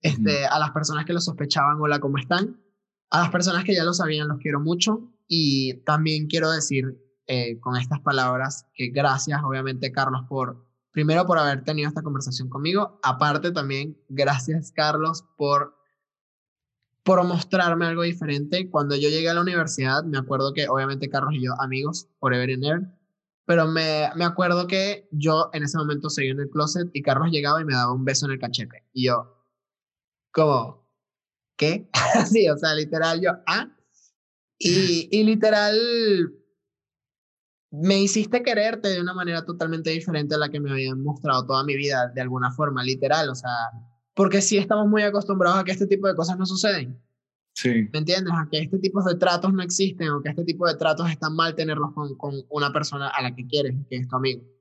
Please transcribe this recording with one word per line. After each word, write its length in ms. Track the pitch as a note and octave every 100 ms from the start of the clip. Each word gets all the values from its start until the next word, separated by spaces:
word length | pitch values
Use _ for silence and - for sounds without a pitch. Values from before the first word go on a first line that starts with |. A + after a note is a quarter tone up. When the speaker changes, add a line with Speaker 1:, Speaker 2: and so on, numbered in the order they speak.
Speaker 1:
Este, 440 | D#3+ C3 A2+ C#3+ C#3
Speaker 2:
Ujú. 20 | D3
Speaker 1:
a 20 |
las 140 | D3
personas 340 | D#3 D3+ D3+ D#3
que 80 |
lo 80 | E3+
sospechaban, 580 | E3+ D#3 C#3+ - C#3+ D3+
hola, 200 | D3+ C#3+
¿cómo 180 | C#3+ C#3
están? 420 | B2+ F3 G#3+ - _ _ _ _ _
A 80 | D#3
las 100 | E3+
personas 340 | F3+ F3+ F3
que 120 | F3+ F#3
ya 80 |
lo 100 | E3
sabían, 340 | F3 E3+ D3+ D3+
los 120 | C#3+
quiero 200 | D3+ D3
mucho. 540 | D3+ F3 G#3+ A3 - _ _
Y 560 | E3 D3+ C#3 C3 B2+
también 420 | - D3+ D#3 D3+ D3+
quiero 240 | E3 D#3+
decir, 500 | D#3+ D3+ C#3 C3 B2 _ _ -
eh, 320 | B2+ A#2+ A#2
con 160 | B2+ B2
estas 220 | B2+ D3
palabras 680 | - C3+ B2+ B2+ C3+ C#3 _
que 140 | - B2+
gracias, 500 | C3 C#3+ C3+ - D3
obviamente, 480 | C#3+ C3+ C3+ C3 C3
Carlos, 300 | C3 C3+ C3 B2+
por, 380 | C3+ B2 A#2+ _ _ _
primero 360 | - D3+ E3 F3+
por 100 | E3
haber 260 | D3 C3+
tenido 260 | B2 D3+ D3
esta 120 | D#3
conversación 480 | D#3 C3+ C3+ B2+ B2+
conmigo. 500 | C3 D3+ F#3+ G3+ -
Aparte 480 | C3+ C3 D3+ D3+ E3
también, 440 | F3 C#3 C3+ D3 D3+ _
gracias, 640 | C3+ C3+ B2+ B2+ D#3+ D3
Carlos, 540 | - D3+ D3+ D#3+ E3 _ _
por, 380 | C#3+ C#3+ C#3+ _ _ _ _ _ _ _ _ _ _ _ _ _
por 200 | - F#3
mostrarme 640 | F3+ F3 - F#3+ F3 E3+ E3+
algo 160 | E3
diferente. 680 | E3+ E3+ D#3 C#3+ D3 F3+ F#3
Cuando 240 | D#3+ C#3+ C#3+
yo 140 | D3
llegué 200 | D#3 E3
a 60 | E3+
la 60 |
universidad, 600 | F3+ F3 D3 - C3 C#3 E3
me 120 | C#3
acuerdo 360 | B2+ C3+ C#3 C#3+
que, 120 | C#3
obviamente, 380 | C3 C3+ C3+ C#3
Carlos 280 | C#3 C3+ D3+
y 100 | B2+
yo, 60 | B2
amigos, 460 | C3 C3 C#3+ E3 - _
forever 300 | C3 B2 B2
and 140 | B2+ C#3
ever, 160 | E3 F#3 _ _ _ _ _ -
pero 200 | E3+ D#3+
me, 440 | D#3+ D#3+ D3+ D3+ D#3+
me 80 | F3
acuerdo 420 | F3 F3+ F3 F3+
que 400 | F#3+ G3 G#3 _
yo 400 | D3+ D3+ D#3 D#3+
en 100 | D#3
ese 140 | D3 D#3+
momento 320 | D3+ D3 D3
seguía 240 | D3 C3+
en 80 | C3+
el 80 | C#3+
closet 400 | D3 D3+ F3+ F3
y 100 | C#3+
Carlos 280 | C#3+ - E3
llegaba 300 | D#3 C#3+ D#3
y 20 |
me 120 | D#3+ B2+
daba 180 | B2
un 100 | C3
beso 220 | C3 C3+ C#3+
en 80 |
el 60 | C3+
cachete. 440 | A#2+ A#2+ G#2+ - _
Y 140 | C3 B2+
yo, 340 | A#2+ - _ _ _ _ _ _ _ _ _ _
como, 520 | - D#3 C3+ - - _ _ _ _ _ _ _ -
¿qué? 340 | D3+ G3 -
<laughs> 360 | - - A#3 F3+
Sí, 200 | A3 F3+
o 80 | D3
sea, 180 | D#3+ D3+
literal, 460 | D#3 D#3+ E3 E3
yo, 100 | F3+ F3 -
¿ah? 260 | F#3+ C4+ _ _ _ _ _ _ _ _ _
Y, 480 | F3 F3+ F#3 E3+ D#3+ G#3
y 60 |
literal, 1120 | G#3+ A3 A3 G#3+ G#3 G#3+ A#3+ A#3 A3 G3 D#3+ - _ _ _ _ _ _ _ _ _ _ _ _ _ D3
me 160 | E3+ G3
hiciste 420 | G3 G#3+ G#3+ B3
quererte 440 | B3 A3 G#3+ A3+ G3+
de 120 | F#3
una 120 | F3
manera 320 | F3+ F3 E3+ D#3+
totalmente 440 | E3+ D#3+ E3 D#3+
diferente 440 | D#3+ F3 D#3+ D3 D3+
a 20 |
la 120 | D3
que 100 | D3
me 120 | C#3+
habían 300 | C3+ C3 C3
mostrado 440 | C#3 C#3 C#3+ C3 B2+
toda 180 | C3
mi 120 | C#3+ C#3
vida, 360 | C#3+ C3+ B2
de 80 | B2
alguna 300 | B2+ B2+ B2
forma, 320 | B2+ D3 C3
literal, 460 | B2+ C3 C3+ D3+ D3+
o 60 | C3
sea, 160 | B2 A#2+ A#2 A#2 - _ _
porque 280 | - G3 G3
sí 160 | G3 G3+
estamos 300 | G3 G#3+ G#3
muy 160 | G#3+
acostumbrados 560 | G#3 G3+ G3+ G3 F3 F#3
a 40 |
que 80 | F#3
este 160 | F#3 G3
tipo 200 | G3 G3
de 80 | E3
cosas 220 | E3 F3+
no 80 | F#3
suceden. 560 | F#3 G#3+ F#3 B2+ B2+ _ _ _ _ _
Speaker 2:
Sí. 360 | - B2 A#2 G#2+
Speaker 1:
¿Me 80 | D3+
entiendes? 340 | D#3 F#3 F#3 E3
A 120 | D3+
que 80 | D3+
este 180 | D#3+ F#3+
tipo 240 | F#3 F#3+
de 120 | F#3 F3
tratos 360 | F3+ F3 F#3+
no 100 | F#3+
existen 460 | F3+ F3+ G3 F3+ E3
o 120 | D3
que 80 | C#3+
este 140 | D3
tipo 240 | E3+ D#3 E3+
de 80 | D#3
tratos 340 | D#3+ D#3 E3+
están 260 | D3+ D#3 D#3
mal 200 | E3 D#3+
tenerlos 360 | D#3+ D3+ C#3+
con, 220 | D3 D3 C3
con 160 | C#3+ C#3 C3
una 220 | D3 C#3+
persona 360 | C#3+ D3+ C#3+ C#3
a 120 | C3+
la 140 | B2+ B2
que 120 | B2
quieres, 280 | D3 C#3 B2+ C#3+
que 80 | B2+
es 100 | B2+
tu 80 | B2+
amigo. 280 | C3 A#2+ - _